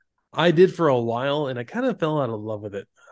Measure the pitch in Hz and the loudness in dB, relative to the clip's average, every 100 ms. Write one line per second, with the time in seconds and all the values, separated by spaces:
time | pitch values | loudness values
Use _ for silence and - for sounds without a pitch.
0 | _ _ _ - 170 165 185 160 160 123 | _ _ _ 0 4 6 4 4 2 2
1 | 117 113 139 147 139 123 120 226 262 - | 0 -2 -2 -2 -2 -6 -8 -4 -4 -2
2 | 160 151 123 107 107 107 104 98 - _ | -2 -2 -2 -4 -8 -8 -8 -12 -14 _
3 | - | -8